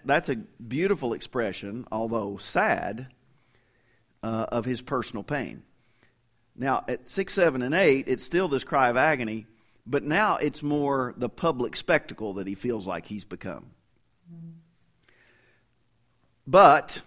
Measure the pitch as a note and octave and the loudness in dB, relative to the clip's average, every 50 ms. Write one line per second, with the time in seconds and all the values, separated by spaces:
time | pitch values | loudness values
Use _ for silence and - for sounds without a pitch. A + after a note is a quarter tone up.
0 | - - C#3 D#3+ E3+ - C#3 A2+ G#2 - _ - A#2+ A2+ A#2 C#3 F3 G3 G3 D3+ | -2 0 0 2 2 -2 -4 -6 -6 -12 _ -18 -10 -6 -2 0 0 2 0 0
1 | C3+ A#2+ A2+ - - - - C3 A#2 G#2 F#2 - - G2+ G2+ A#2+ B2 - - A2 | 0 -2 -4 -4 -6 -6 -4 -2 -2 -2 -4 -6 -10 -10 -10 -10 -10 -8 -6 -4
2 | A2+ A2+ A2+ A#2 G#2 G2+ G2+ G2+ - - - F3 G3+ A3 C3 F2+ E2+ F#2 G#2 A2 | -4 -2 -2 -2 -2 -4 -6 -8 -10 -4 -2 0 2 2 0 -2 -2 -6 -8 -8
3 | B2+ C3 - _ _ _ _ _ _ _ _ _ _ _ _ _ _ _ _ _ | -12 -14 -18 _ _ _ _ _ _ _ _ _ _ _ _ _ _ _ _ _
4 | _ _ _ _ - A2 A2+ A2+ A2+ - - A#2+ A2 B2 B2+ A2+ - - C#3+ B2+ | _ _ _ _ -8 -6 -4 -4 -4 -2 -2 -4 -2 -2 -4 -6 -6 -4 -4 -4
5 | A2+ - - G#2+ G2 - D3 C#3+ A#2+ D2 A1+ C2 - _ _ _ _ _ _ _ | -4 -4 -8 -10 -8 -6 -6 -6 -6 -8 -10 -14 -18 _ _ _ _ _ _ _
6 | _ _ _ _ _ _ _ _ _ _ _ - B2 C#3 C3 - - - B2+ - | _ _ _ _ _ _ _ _ _ _ _ -6 -2 -2 -2 -2 -2 -4 -6 -8
7 | - - - - G3 - - - F3+ E3 C3+ C3 B2 B2+ D3 F3+ G3 D#3+ C3+ C3+ | -8 -8 -6 -6 -6 -4 0 2 2 2 2 0 -2 0 2 4 6 6 6 4
8 | C3 - C3 - - - - F3 F#3+ F3 C#3 C3 - - - C#3+ C3 B2 A#2+ B2 | 2 0 -2 -2 -2 -2 0 0 0 2 0 -2 -2 -2 2 2 4 4 4 4
9 | C3+ D#3 D#3 C3 B2 A2 G#2+ A2 G#2 - _ _ _ _ _ _ _ A2 B2 C#3+ | 4 4 2 2 -2 -4 -6 -8 -10 -12 _ _ _ _ _ _ _ -4 -2 -2
10 | D3 D3+ D3+ F#3+ A3 G#3 E3+ - - D3+ C#3 - D3 D3 D3 D3 C#3+ C#3 C#3 C3+ | 0 0 0 2 2 2 2 0 0 -2 -2 -4 -2 -2 0 0 0 0 0 0
11 | B2+ B2 - - B2 A#2+ - - - E3+ D3+ B2 B2 A2+ - - - - F3 D3 | -2 -4 -4 -6 -6 -6 -6 -2 -2 -2 0 0 -4 -4 -4 -6 0 0 2 2
12 | - - G#2+ - A2 G#2+ F#2+ G2 F#2+ F#2+ G2 F#2 - B2+ A#2+ A2 F#2+ F#2+ F2+ E2 | 0 -2 -8 -8 -8 -6 -6 -6 -6 -6 -8 -6 -4 -4 -4 -4 -4 -6 -6 -6
13 | E2 - G#2 G#2 F#2 - F2+ E2+ - G2 D#2+ B1 - - - _ _ _ _ _ | -8 -10 -12 -12 -10 -12 -14 -12 -10 -10 -10 -12 -14 -18 -20 _ _ _ _ _
14 | _ _ _ _ _ F3 E3+ E3+ E3 E3 E3 E3 E3 _ _ _ _ _ _ _ | _ _ _ _ _ -20 -20 -18 -18 -18 -18 -20 -20 _ _ _ _ _ _ _
15 | _ _ _ _ _ _ _ _ _ _ _ _ _ _ _ _ _ _ _ _ | _ _ _ _ _ _ _ _ _ _ _ _ _ _ _ _ _ _ _ _
16 | _ _ _ _ _ _ _ _ _ C#3 C3 F#3 G3 D3+ C#3+ D3+ C#3 - - - | _ _ _ _ _ _ _ _ _ 4 8 10 12 12 10 8 6 0 -8 -12
17 | - | -12